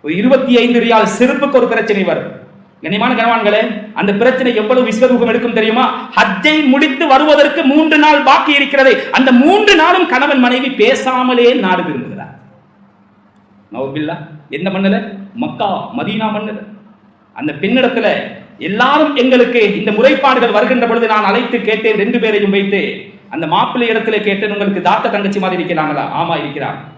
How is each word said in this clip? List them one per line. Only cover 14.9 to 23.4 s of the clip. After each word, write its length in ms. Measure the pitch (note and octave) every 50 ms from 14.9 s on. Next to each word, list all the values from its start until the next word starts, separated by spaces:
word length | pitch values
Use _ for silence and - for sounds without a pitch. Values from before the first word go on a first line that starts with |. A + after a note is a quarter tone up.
| G#3+ - - - - - - - -
மக்கா, 560 | - D3 - - - - G3 F3+ - - - A#2 C3+
மதீனா 320 | D#3 G3 A3 G#3+ A3 G#3+ G#3
மண்ணுல. 240 | G#3 G3+ G#3+ G#3 - - - - - - - - _ _ _ _ _ _ _
அந்த 200 | _ - C#3 D3+ C#3+ D3
பெண்ணிடத்துல 800 | F#3 G3+ A#3+ C4 B3+ A#3+ B3+ A#3 G#3+ G3 D3 A#2 G#2 - - - - - - -
எல்லாரும், 580 | - D#3+ G3 A3 B3 C4+ C#4+ D4+ D#4 D4 C#4
எங்களுக்கு 600 | A#3+ B3 C4 B3+ B3 A#3+ B3 B3 A#3 G#3+ G3 F3+ E3
இந்த 120 | - A3
முறைப்பாடுகள் 640 | G#3 G#3+ A#3+ C#4+ D4 C4+ C#4 C4+ B3+ B3 A#3 A3+
வருகின்ற 340 | G3+ G#3 A#3+ - C4 A#3+ A#3+
பொழுது 200 | A#3 A3+ A#3 A#3
நான் 180 | G#3+ G#3+ G#3+ G#3
அழைத்து 360 | G3 G3+ B3 B3+ A#3+ B3 A#3
கேட்டேன், 360 | F#3+ G#3 A3 G#3 A3 A3 G#3+
ரெண்டு 220 | F#3+ G3+ A#3+ A#3+ A#3+
பேரையும் 320 | A3+ A3 G#3 G#3 G#3 G3
வைத்து. 540 | G3 G3+ G3 G3 G3+ F#3+ D3 - - - - - - - _ -
அந்த 180 | B2 D#3+